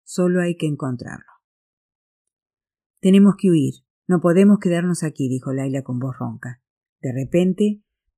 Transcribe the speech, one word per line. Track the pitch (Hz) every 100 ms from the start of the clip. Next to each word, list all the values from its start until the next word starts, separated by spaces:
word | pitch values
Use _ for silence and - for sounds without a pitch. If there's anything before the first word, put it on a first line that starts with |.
"Solo | - - 180 180
hay | 175 170
que | 156
encontrarlo". | 143 135 123 123 - _ _ _ _ _ _ _ _ _ _ _ _ _ _ _ _ _ _
"Tenemos | 190 196 202 185
que | 190
huir. | 165 135 - _ _ -
No | 180
podemos | 175 175 202 202
quedarnos | 185 170 180 170
aquí", | 156 - 131
dijo | 127 135
Laila | 135 135 135
con | 131 123
voz | 131 -
ronca. | 120 113 127 127 _ _ _ _
De | 135
repente, | 123 127 175 185 180 208 208 _ _ _